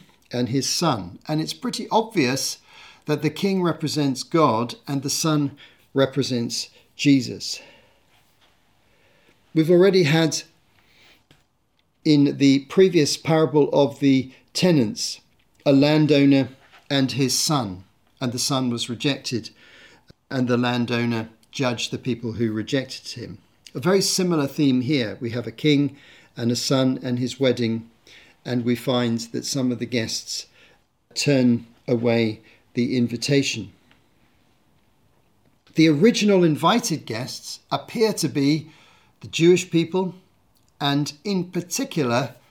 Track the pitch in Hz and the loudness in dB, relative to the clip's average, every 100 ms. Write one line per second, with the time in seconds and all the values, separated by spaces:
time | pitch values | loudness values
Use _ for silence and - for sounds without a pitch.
0 | _ _ _ 123 120 135 123 - 165 113 | _ _ _ -4 -2 -2 -2 -2 -2 -2
1 | 90 110 - 156 156 - 247 - - 220 | -6 -14 -6 -6 -6 -8 -8 -8 -2 -2
2 | 226 185 123 139 - - _ - - - | 0 0 0 -2 -6 -10 _ -20 -20 -12
3 | - 147 147 - 202 190 170 156 143 147 | -6 -2 -2 -2 -2 0 0 -2 -4 -2
4 | 139 123 - 165 147 113 120 - - 139 | -2 -2 -2 2 2 2 -4 -8 -8 -6
5 | 135 - 165 151 139 - - _ _ 135 | -4 -2 0 0 -2 -6 -20 _ _ 0
6 | 135 143 120 123 117 - - _ _ - | 0 0 -2 -4 -4 -8 -10 _ _ -2
7 | 143 135 117 101 - - - - _ _ | 2 2 0 -8 -10 -12 -16 -20 _ _
8 | _ _ _ _ _ _ _ _ _ _ | _ _ _ _ _ _ _ _ _ _
9 | _ _ _ _ _ 160 160 175 190 190 | _ _ _ _ _ 0 4 6 6 6
10 | 143 165 160 - - _ _ _ _ _ | 4 4 2 -2 -8 _ _ _ _ _
11 | _ _ _ _ _ _ _ _ _ _ | _ _ _ _ _ _ _ _ _ _
12 | 160 147 143 139 139 139 - 190 190 170 | 2 4 4 4 4 4 2 4 4 4
13 | 143 - - 160 156 147 139 143 139 - | 0 -2 0 2 2 2 2 2 0 2
14 | 139 135 127 - _ - 185 156 107 - | 2 2 0 -10 _ 0 2 4 2 -2
15 | - - _ _ _ _ 147 139 143 156 | -8 -10 _ _ _ _ 2 4 4 4
16 | 147 143 139 135 127 - _ - - 139 | 4 6 6 4 2 -6 _ -20 -4 -2
17 | 127 117 127 - - 147 104 92 - _ | 0 0 -2 0 0 -2 -4 -10 -16 _
18 | _ _ 123 123 - 135 127 117 - 107 | _ _ -8 -4 -4 -2 -2 -4 -6 -4
19 | 147 131 - 117 - - - - - _ | -4 -4 -6 -8 -8 -18 -20 -20 -20 _
20 | _ _ - 135 123 120 120 123 120 120 | _ _ -8 -4 0 0 0 -2 -2 -2
21 | 117 113 113 - _ - 127 113 - 123 | -2 -4 -8 -14 _ -4 -4 -4 -8 -6
22 | 131 113 117 101 113 110 107 135 127 - | -6 -6 -6 -4 -4 -4 -4 -6 -6 -12
23 | - 120 98 - _ _ - 143 147 196 | -16 -14 -14 -16 _ _ -16 -4 0 0
24 | 190 - 180 160 139 - 139 127 120 147 | 0 -2 0 0 -2 0 2 2 0 -2
25 | 107 98 117 120 110 - 156 143 143 - | -2 -6 -8 -6 -8 -2 2 2 2 -4
26 | - - _ - 117 120 - 135 131 131 | -20 -20 _ -4 -2 -2 0 2 2 -2
27 | 131 123 123 - 135 123 117 113 113 _ | -4 -4 -4 -2 0 0 -2 -4 -8 _
28 | _ - - _ 127 123 117 120 - 123 | _ -20 -20 _ -6 -2 0 -2 0 0
29 | 120 117 - 120 - 139 127 120 113 123 | 0 -2 -6 -10 -6 -4 -4 -4 -4 -4
30 | 110 - - - - _ _ _ _ _ | -4 -8 -10 -12 -14 _ _ _ _ _
31 | _ - - 135 123 117 - _ - 120 | _ -4 0 4 4 2 -4 _ -4 -2
32 | 120 117 110 107 _ _ _ 127 120 127 | 0 0 0 -4 _ _ _ -4 -2 0
33 | 120 117 - 139 135 117 92 - _ _ | -2 -4 0 0 0 -6 -10 -16 _ _
34 | _ _ _ _ _ _ _ _ _ _ | _ _ _ _ _ _ _ _ _ _
35 | _ _ _ _ _ _ _ - 160 147 | _ _ _ _ _ _ _ 2 4 6
36 | 220 233 208 190 170 139 165 226 - 143 | 4 4 2 4 4 2 2 2 -2 -6
37 | - 113 123 - - - _ 139 - 240 | -6 -8 -10 -12 -16 -18 _ -8 -6 -2
38 | 220 - 151 143 139 156 - - _ _ | 0 0 -4 0 0 0 -4 -18 _ _
39 | _ _ 107 156 170 180 180 165 165 185 | _ _ -10 2 4 4 2 -2 -2 -4
40 | 185 - _ _ _ _ _ - 143 143 | -4 -8 _ _ _ _ _ -6 -2 0
41 | 147 - 208 190 180 175 175 - 269 165 | -2 -6 -4 -4 -4 -6 -6 -6 -4 -2
42 | 127 120 131 - _ | 0 0 -2 -10 _